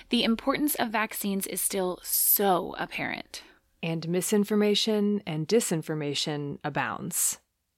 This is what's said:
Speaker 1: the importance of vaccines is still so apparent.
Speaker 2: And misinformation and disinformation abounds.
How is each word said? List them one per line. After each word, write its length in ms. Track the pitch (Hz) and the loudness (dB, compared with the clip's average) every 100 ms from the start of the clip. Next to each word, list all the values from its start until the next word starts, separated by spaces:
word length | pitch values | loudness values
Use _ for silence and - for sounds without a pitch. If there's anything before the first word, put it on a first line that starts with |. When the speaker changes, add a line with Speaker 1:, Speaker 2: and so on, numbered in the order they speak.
| - | 0
Speaker 1:
the 160 | 240 | 2
importance 520 | 226 226 269 269 294 - | 4 2 0 0 0 0
of 120 | 240 | 0
vaccines 580 | 214 220 - 208 196 - | 0 -2 -4 -2 -2 -4
is 140 | 190 | -4
still 380 | - 202 180 175 | -2 0 -2 -4
so 720 | - - - - 202 175 185 - | -2 0 2 4 4 4 0 -6
apparent. 640 | 175 - 139 - - - - _ _ _ | -8 -6 -6 -8 -12 -16 -18 _ _ _
Speaker 2:
And 260 | 165 165 160 | -4 -4 -2
misinformation 1120 | 180 175 208 202 214 208 202 - 214 208 208 - | -2 2 2 4 4 4 4 2 2 2 0 -2
and 200 | 156 156 | -4 2
disinformation 1120 | 226 - 165 - 156 143 139 - 147 143 139 | 2 2 -2 -2 -4 -2 -2 -2 -4 -6 -6
abounds. 760 | 147 139 120 - 170 - - - _ _ _ | -6 -4 -4 -4 -6 -2 -2 -4 _ _ _